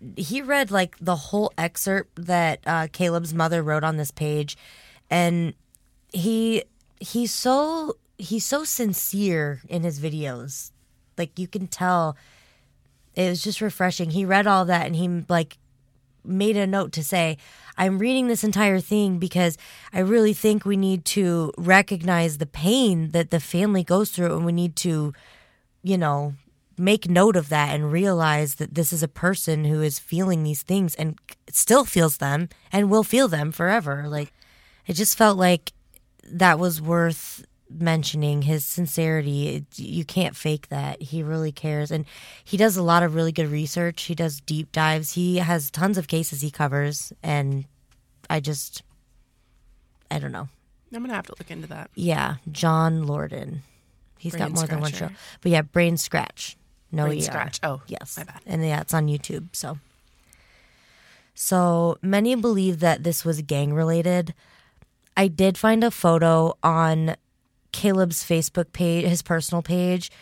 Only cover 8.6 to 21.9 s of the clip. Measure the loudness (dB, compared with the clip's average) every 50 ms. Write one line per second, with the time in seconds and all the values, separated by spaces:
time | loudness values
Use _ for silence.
8.6 | -2 -2 -4 -2 -2 -2 -2 -4 -4 -4 -4 -2 0 0 0 0 -2 -4 -6 -8
9.6 | -10 -8 -6 -4 -4 -4 -4 -4 -6 -6 -6 -6 -6 -6 -8 -10 -12 -12 -12 -14
10.6 | -14 -16 _ _ _ _ _ _ _ _ _ -8 -8 -8 -8 -8 -8 -8 -8 -8
11.6 | -8 -8 -6 -2 0 2 2 2 0 -2 -4 -8 _ _ _ _ _ _ _ _
12.6 | _ _ _ _ _ _ _ _ _ _ -4 -2 0 0 -2 -2 -4 -6 -4 -4
13.6 | -4 -4 -2 0 0 0 0 -2 -4 -2 -2 -2 2 4 4 4 4 4 4 4
14.6 | 4 4 2 2 0 0 -2 -2 0 0 -2 -2 -2 0 0 0 0 -2 -8 _
15.6 | _ _ _ _ _ _ _ _ _ _ _ _ -8 -4 -2 0 2 2 2 2
16.6 | 0 0 0 -2 -2 -2 -4 -6 -4 -2 0 0 0 0 -2 -6 -10 -18 -20 -20
17.6 | -20 -10 -4 -2 0 0 0 0 0 0 2 2 2 0 0 0 0 0 2 2
18.6 | 2 2 2 2 0 0 0 2 2 2 0 0 -2 -2 0 2 2 2 0 -4
19.6 | -10 -20 -20 -20 -16 -6 -2 0 2 4 4 4 4 4 4 2 2 2 2 2
20.6 | 0 0 0 2 2 2 0 0 -2 -2 0 2 2 2 2 0 0 -2 -4 -2
21.6 | 2 6 6 6 6 2